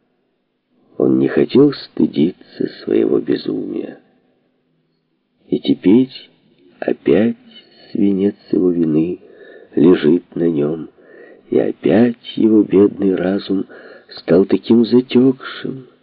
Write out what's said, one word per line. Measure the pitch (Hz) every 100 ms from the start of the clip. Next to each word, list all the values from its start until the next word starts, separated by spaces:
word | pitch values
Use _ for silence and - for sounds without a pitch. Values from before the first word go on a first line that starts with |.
| _ _ _ _ _ _ _ _ _ -
Он | 65 65
не | 67
хотел | 76 71 120 143
стыдиться | - - - - - - - _ - - -
своего | - 53 55 58
безумия. | 55 57 - - - 50 - - _ _ _ _ _ _ _ _ _ _ _ _ _ _ -
И | -
теперь... | - 69 90 117 131 - - _ _ _ _ -
Опять | - - - 78 - 233 _ - _ _ -
свинец | - 101 95 101 - -
его | - 90
вины | 85 80 78 85 - - - - - - 69
лежит | 80 87 76 87 - -
на | 85
нём, | 76 73 80 76 _ _ - - - -
и | -
опять | 53 - 62 98 123 - - -
его | 110 107
бедный | - 92 101 - 101 87
разум | 90 98 - 95 - - - - - -
стал | - 85 98
таким | 95 - 117 110
затёкшим, | 120 131 123 131 131 - - - 135 127 _